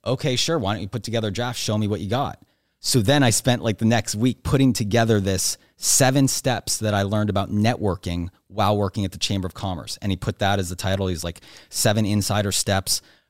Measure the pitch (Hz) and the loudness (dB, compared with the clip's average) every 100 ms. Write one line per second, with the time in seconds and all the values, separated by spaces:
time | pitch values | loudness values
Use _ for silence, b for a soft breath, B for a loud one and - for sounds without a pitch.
0 | 107 131 147 123 - 165 98 104 101 117 | -6 -4 -2 -2 0 0 -2 -4 -6 -8
1 | 110 113 107 95 123 120 - 107 104 98 | -4 -2 -2 -4 -6 -6 -2 0 0 -2
2 | 95 120 127 - _ _ _ _ - 127 | -2 -2 -4 -8 _ _ _ _ 0 2
3 | 101 147 123 - 127 120 110 98 113 117 | 4 4 4 4 2 0 0 0 2 2
4 | - 104 127 - - 135 131 - 104 117 | 0 0 0 0 0 4 4 2 2 2
5 | 113 107 95 92 - - b b - - | 4 4 2 0 -2 -6 b b 0 4
6 | 131 139 135 - 131 113 - - 110 101 | 4 4 2 2 -2 -4 -4 -2 0 0
7 | 98 107 104 98 95 104 110 123 104 85 | 0 0 0 0 0 2 2 2 -2 -2
8 | 87 87 85 - _ 98 101 104 98 - | -4 -6 -6 -12 _ 0 2 2 0 -2
9 | 95 - - 98 90 - 98 80 - - | -4 -4 -4 -2 -4 -6 -6 -6 -10 -8
10 | 104 92 - - 98 101 87 90 95 95 | -4 -2 -4 -2 0 0 -2 -6 -4 -2
11 | 95 82 85 - B B B - 113 107 | -2 -4 -8 -12 B B B -2 0 2
12 | 104 104 - 104 101 - - 98 - - | 2 0 0 -2 0 -2 0 -2 -2 -4
13 | b b | b b